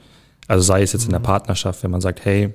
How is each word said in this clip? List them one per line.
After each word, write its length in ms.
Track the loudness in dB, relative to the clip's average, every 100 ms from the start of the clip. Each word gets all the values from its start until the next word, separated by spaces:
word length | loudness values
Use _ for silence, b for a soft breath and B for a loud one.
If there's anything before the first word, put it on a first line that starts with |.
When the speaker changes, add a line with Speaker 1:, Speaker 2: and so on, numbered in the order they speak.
| b b b b 0
Speaker 1:
Also 160 | 2
sei 200 | 4 2
es 100 | 2
jetzt 120 | 0 -2
in 60 |
der 100 | -2
Speaker 2:
Mhm. 40 | 0
Speaker 1:
Partnerschaft, 580 | 0 0 -4 -2 -4
wenn 80 | -4
man 100 | -2
sagt, 240 | -2 -2 0
„Hey, 280 | 0 0